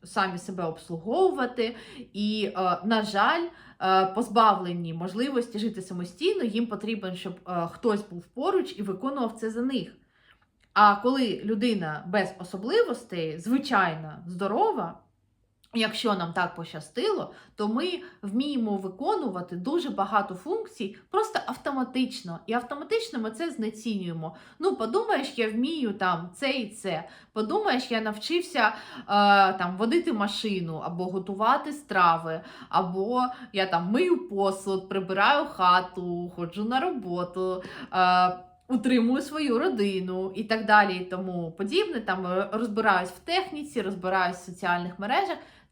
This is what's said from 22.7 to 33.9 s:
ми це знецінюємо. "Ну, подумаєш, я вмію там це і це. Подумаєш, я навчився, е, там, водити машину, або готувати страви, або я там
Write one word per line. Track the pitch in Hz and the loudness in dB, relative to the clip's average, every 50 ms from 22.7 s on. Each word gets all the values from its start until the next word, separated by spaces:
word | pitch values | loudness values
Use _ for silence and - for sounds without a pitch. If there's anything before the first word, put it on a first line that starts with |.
| 294 285 320 - 427 453 453 - - 247 | -8 -10 -4 -2 -2 -2 -2 -2 -6 -4
ми | 220 220 | -4 -4
це | 220 220 330 339 | -4 -4 -6 -6
знецінюємо. | 254 - 220 214 214 - - 233 214 196 180 170 165 165 156 160 160 - - - - _ | -4 -4 -4 -6 -6 -6 -6 -4 -4 -4 -4 -4 -6 -6 -8 -8 -10 -12 -20 -20 -12 _
"Ну, | 311 392 277 | 0 0 0
подумаєш, | - 226 226 233 392 466 440 403 277 254 - - | 0 -2 0 0 0 2 2 0 0 0 -4 -2
я | - 226 220 | -2 -2 0
вмію | 214 233 247 294 339 311 262 220 196 | 0 0 -2 0 -2 -2 -2 -4 -2
там | 208 196 185 175 170 170 175 - | 0 0 0 0 0 -4 -10 -10
це | - 277 262 | -4 -2 -2
і | 285 269 226 202 | -2 -2 -4 -8
це. | - - - 190 170 156 170 - - - - _ _ | -10 -8 -6 -4 -4 -4 -6 -10 -18 -20 -20 _ _
Подумаєш, | 214 220 208 302 415 427 403 262 254 254 - | -4 -2 0 0 0 2 2 2 0 0 0
я | 233 220 | -2 -2
навчився, | 220 220 214 214 - - 320 349 359 - - 277 220 214 | -2 -2 -4 -6 -6 -2 -2 -2 -2 -2 0 2 2 2
е, | 220 - - - - 262 - - 202 202 202 202 202 196 196 190 196 | 2 0 -10 -16 -16 -16 -4 2 4 6 8 8 10 8 8 6 6
там, | 196 180 180 185 | 0 -2 -4 0
водити | 185 220 226 285 349 349 349 269 | 0 0 2 2 2 2 2 0
машину, | 208 202 208 - - - 220 202 185 175 160 160 151 - | 0 0 -2 -2 -2 -2 -2 -2 -2 -2 -4 -6 -6 -6
або | 160 175 170 185 | -6 -4 -4 -4
готувати | 180 180 196 180 202 202 190 220 226 262 302 - 302 294 | -2 -2 -4 -4 -4 -4 0 4 4 4 4 2 -6 -10
страви, | 294 - - 202 190 180 170 165 165 165 165 160 160 - - - - - - | -10 -10 -2 2 4 6 6 6 4 0 -4 -6 -6 -8 -12 -18 -20 -14 0
або | - 170 190 175 175 190 196 220 247 247 254 254 247 - 254 - - | 2 2 2 2 -2 -2 -2 0 2 0 0 0 -2 -8 -14 -6 -2
я | 196 190 | -2 0
там | 190 180 170 175 180 | 2 2 0 2 2